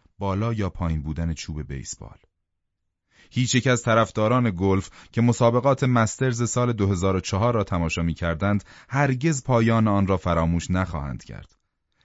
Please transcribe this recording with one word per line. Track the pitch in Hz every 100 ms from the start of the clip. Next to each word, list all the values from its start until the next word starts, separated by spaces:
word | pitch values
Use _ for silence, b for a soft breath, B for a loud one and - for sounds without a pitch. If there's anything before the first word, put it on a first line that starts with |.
| _ -
بالا | 98 95 117
یا | 110 95
پایین | - 85 78
بودن | 73 76 85
چوب | 76 - 76
بیسبال. | 67 67 - - 53 - _ _ _ _ _ _ _ _ _ b b
هیچ | 123 127
یک | 127 131
از | 123
طرفداران | 120 113 110 113 107 127 120 87
گلف | 98 95 - B B
که | 120
مسابقات | 120 110 117 120 135 131
مسترز | 131 120 110 - 131 117 117
سال | 123 120
دو | 110 98
هزار | 90 95 92
و |
چهار | - 95 117
را | 117
تماشا | 98 90 82 85
می‌کردند، | 85 78 85 82 101 104 B B B
هرگز | 135 139 127 160 139
پایان | - 120 113 113 107
آن | 101 95
را | 92
فراموش | 90 82 82 85 -
نخواهند | 92 90 80 71 58
کرد. | - 52 - _ _ _ _ _